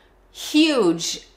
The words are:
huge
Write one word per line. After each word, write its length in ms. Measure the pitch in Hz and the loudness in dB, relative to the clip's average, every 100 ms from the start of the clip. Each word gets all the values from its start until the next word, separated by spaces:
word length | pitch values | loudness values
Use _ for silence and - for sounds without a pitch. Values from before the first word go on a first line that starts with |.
| _ _ _ | _ _ _
huge 920 | - - 302 320 277 185 165 - - - | -16 -2 2 2 2 2 0 -4 -10 -14